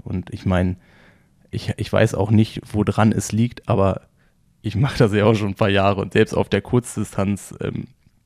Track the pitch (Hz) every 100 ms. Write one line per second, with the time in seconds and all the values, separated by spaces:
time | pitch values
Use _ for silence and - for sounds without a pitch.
0 | - 95 - - 92 92 90 92 _ _
1 | - _ _ _ _ - - - 107 98
2 | 110 - 104 107 110 107 - 104 101 101
3 | 107 104 - 107 120 - - 107 98 92
4 | - _ _ _ _ _ 110 101 139 -
5 | 117 104 104 107 104 98 107 98 95 98
6 | 98 - 110 - 98 98 - 123 117 -
7 | 101 - 98 101 - - - - - _
8 | _ _